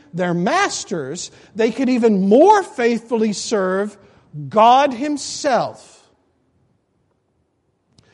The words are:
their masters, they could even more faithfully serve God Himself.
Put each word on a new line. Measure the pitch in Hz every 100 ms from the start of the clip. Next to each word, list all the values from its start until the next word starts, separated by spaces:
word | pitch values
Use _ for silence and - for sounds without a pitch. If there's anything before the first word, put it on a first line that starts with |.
| _
their | 170 180
masters, | 175 190 349 392 - - 175 135 175 - - _
they | 196 233
could | 233 254
even | 254 226 196 196
more | 233 370 415
faithfully | - - 233 233 233 240 220
serve | 202 - 214 185 190 208 - _ _ _ 147 139
God | 214 226 254 285
Himself. | 226 302 285 - - 294 220 135 - - _ _ _ _ _ _ _ _ _ _ _ _ _ _ _ _ _ _ _ _ _ _